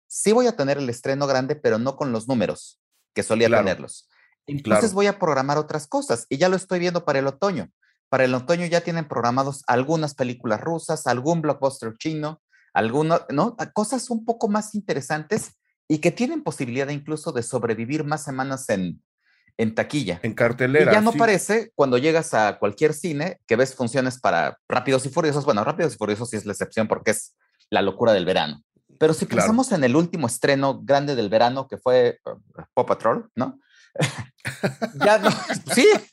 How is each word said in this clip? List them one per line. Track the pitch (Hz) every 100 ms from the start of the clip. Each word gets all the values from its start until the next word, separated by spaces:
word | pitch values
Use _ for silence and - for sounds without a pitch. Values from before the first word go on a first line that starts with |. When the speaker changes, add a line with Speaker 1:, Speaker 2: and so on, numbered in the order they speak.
| _
Speaker 1:
sí | - 202
voy | 226 247
a | 220
tener | 135 143
el | 131
estreno | 117 135 135 139
grande, | 131 131
pero | 147 120 110
no | 127 139
con | 143
los | 113 113
números | 127 87 - - _ _ _ _
que | -
solía | 95 110 113
Speaker 2:
Claro. | 117
Speaker 1:
tenerlos. | 95 82 64 - _ _ _ _ -
Entonces | 143 110 107
Speaker 2:
Claro. | 220
Speaker 1:
voy | 190 202
a | 202
programar | 170 135 135 147
otras | 151 151 -
cosas, | 277 277 117 -
y | 139
ya | 185
lo | 185
estoy | 185 180
viendo | 180 175
para | 160 135
el | 139
otoño. | - 202 156 87 _ _ _ -
Para | 131
el | 127
otoño | 127 127 175 175
ya | 170
tienen | 170 170 147
programados | 127 117 127 139 139 -
algunas | 120 135 165 151
películas | - 123 120 120 107
rusas, | 135 165 - 156 131
algún | 120 139 170
blockbuster | 151 135 135 131 113 110
chino, | 160 156 151 160 _ _ _
alguno, | - 220 151 156 165 -
¿no? | 139 214 - 156
Cosas | - 214 254 -
un | 226
poco | 226 226 220
más | 214 214
interesantes | 208 - 147 - 156 156 220 - _ _ _ -
y | 151
que | 170
tienen | 170 247 320
posibilidad | 226 - 139 127 139
incluso | 147 147 151 170
de | 123
sobrevivir | 117 123 113 110 117 151
más | 143 147
semanas | 147 131 135 131 -
en, | 98 92 - _ _ _ _ _ -
en | 110
taquilla. | 113 107 151 101 85
Speaker 2:
En | -
cartelera, | - 120 117 127 143 143
Speaker 1:
Y |
ya | 214
no | 220
Speaker 2:
sí. | 180
Speaker 1:
parece | 226 185 - 220 214
cuando | - 139 123
llegas | 156 160 156
a | 120 104 -
cualquier | 104 101 151
cine | 156 180 143 175 180 -
que | 113
ves | 131
funciones | - 120 135 127 127
para | 101 85 71 - -
Rápidos | 123 131 131 135
y |
Furiosos. | 165 160 143
Bueno, | 139 104
Rápidos | 110 165 160
y | -
Furiosos | 104 104 120
sí | 107
es | 98
la |
excepción | 95 92 - 107
porque | 110 110
es | 107 - _ _ _ _
la | 104
locura | 98 92 113
del | 101 82
verano. | 85 76 73 _ _ _ -
Pero | 156
si | 160 190
Speaker 2:
Claro. | 190 196
Speaker 1:
pensamos | 226 254
en | 185
el | 127 143
último | 175 175 120
estreno | - 143 139 139 117
grande | 110 139 147 127
del | 104
verano | 110 120 135 -
que | 98
fue, | 127 127 120
eh, | - - - _ - 80
Paw | - 123
Patrol, | 98 110 156 -
¿no? | - 131 - _ _ _
<laughs> | - - - - _ - - - - 226
Ya | 143 262 214
no, | 208 - - 247 -
sí, | 180 415 403 -